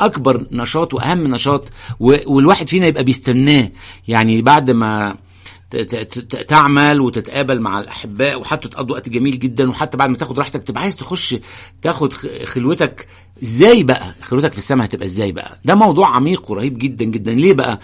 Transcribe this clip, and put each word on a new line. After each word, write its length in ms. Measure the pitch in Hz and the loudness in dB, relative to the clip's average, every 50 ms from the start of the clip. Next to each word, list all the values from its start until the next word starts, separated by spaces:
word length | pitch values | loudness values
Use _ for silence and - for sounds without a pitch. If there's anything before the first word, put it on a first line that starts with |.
أكبر 460 | 202 208 - 151 127 135 123 120 - - - | -2 -2 0 0 0 0 0 0 -2 -6 -8
نشاط 420 | 120 120 - - 156 165 - 131 | -8 -6 -4 -2 -2 -2 -2 -4
وأهم 320 | 127 117 143 180 175 156 | -4 -2 -2 -2 0 0
نشاط، 420 | 139 123 120 - 139 143 135 - - - - - - 120 - | -2 -2 -2 -2 -2 -2 -2 -4 -8 -18 -18 -16 -14 -8 0
و-، 340 | 110 127 143 147 - - 139 | 4 4 4 4 2 2 2
والواحد 340 | 139 135 170 196 - 165 - | 4 6 6 4 4 2 0
فينا 180 | 165 185 180 | 0 2 2
يبقى 180 | 165 160 147 131 | 2 2 2 0
بيستناه. 680 | 131 123 - - 131 120 127 135 147 147 139 113 95 - - - - - - - - | 0 0 0 0 0 2 2 4 4 4 4 2 0 -4 -12 -20 -20 -20 -14 -6 -2
يعني 340 | 117 113 113 113 110 113 113 | 0 2 2 2 2 2 4
بعد 280 | 135 147 147 135 127 | 4 4 4 4 2
ما 460 | 127 113 113 110 107 107 104 101 98 - _ _ _ - - - - - _ _ | 2 2 0 0 -2 -2 -4 -4 -6 -10 _ _ _ -20 -20 -20 -20 -20 _ _
ت-، 60 | 127 | -8
ت-، 420 | 120 107 - 123 113 110 - - 123 | -6 -6 -6 -6 -8 -10 -10 -12 -14
ت-، 300 | 113 110 131 113 - - | -12 -10 -12 -12 -2 2
تعمل 520 | 151 156 147 139 143 143 147 147 147 143 | 4 6 6 6 6 6 4 4 4 4
وتتقابل 600 | 131 120 117 117 - - - 139 139 131 131 120 | 2 0 0 -4 -6 -4 -4 -4 -2 -2 -2 -2
مع 200 | 113 104 98 101 | -2 -2 -4 -6
الأحباء 600 | 101 - - - - 110 101 104 135 143 135 127 | -6 -10 -12 -14 -14 -10 -4 -2 -2 -2 -2 -4
وحتى 280 | - - 156 - - 110 | -6 -6 -6 -6 -6 -10
تقضوا 260 | - - 131 120 143 | -10 -10 -8 -6 -8
وقت 140 | 127 - 123 | -8 -8 -6
جميل 300 | 113 120 131 143 131 123 | -2 0 0 0 0 -2
جدا، 320 | 127 127 113 131 135 127 | -4 -2 0 0 0 0
وحتى 260 | 120 - 151 151 - | 0 -2 -6 -4 -2
بعد 140 | 131 135 131 | -2 0 0
ما 60 | 123 | 0
تاخد 220 | - 160 - 127 139 | -2 -6 -6 -4 -4
راحتك 240 | 143 - - 143 - | -4 -4 -8 -10 -10
تبقى 200 | - - 123 175 | -8 -8 -6 -6
عايز 140 | 196 - | -6 -6
تخش 400 | - - - 185 180 - - 131 104 - - - - - - - - - | -8 -8 -8 -8 -6 -6 -6 -6 -6 -8 -12 -20 -20 -20 -20 -14 -6 -4
تاخد 300 | 165 170 - 151 131 - | -4 -2 -2 -2 -4 -4
خ-، 320 | - - - - - - | -6 -12 -12 -12 -12 -12
خلوتك. 640 | - - 127 120 135 170 - 160 - - - - - - - - - _ - 127 | -8 -6 -4 -2 -2 0 0 -2 -2 -4 -8 -20 -20 -20 -20 -20 -20 _ -12 -8
إزاي 400 | 110 113 123 180 226 240 226 147 | -4 2 4 6 8 8 6 4
بقى؟ 320 | 123 127 - - 92 87 - - | 2 0 -2 -4 -10 -16 -18 -8
خلوتك 300 | - 120 131 147 147 - | -4 -2 0 0 -2 -2
في 60 | 104 | -6
السماء 280 | - - 139 131 110 | -4 -2 0 0 0
هتبقى 200 | 104 - 98 101 | -2 -4 -6 -8
إزاي 260 | 92 90 104 104 98 80 | -6 -6 -4 -4 -4 -4
بقى؟ 280 | - - - - - - | -8 -12 -14 -16 -6 -2
ده 100 | 143 190 | 2 4
موضوع 420 | 208 220 196 151 160 196 156 120 | 4 4 4 4 4 4 4 4
عميق 340 | 123 135 160 185 - - - | 2 2 2 0 -2 -4 -6
ورهيب 280 | 104 98 117 143 127 113 | -6 -6 -6 -6 -4 -4
جدا 260 | 127 139 117 110 117 | -4 -4 -4 -4 -4
جدا. 280 | 113 113 113 98 113 117 | -4 -4 -4 -4 -2 0
ليه 200 | 131 156 196 170 | 4 4 4 4
بقى؟ 280 | 135 123 120 110 101 | 4 2 -2 -4 -6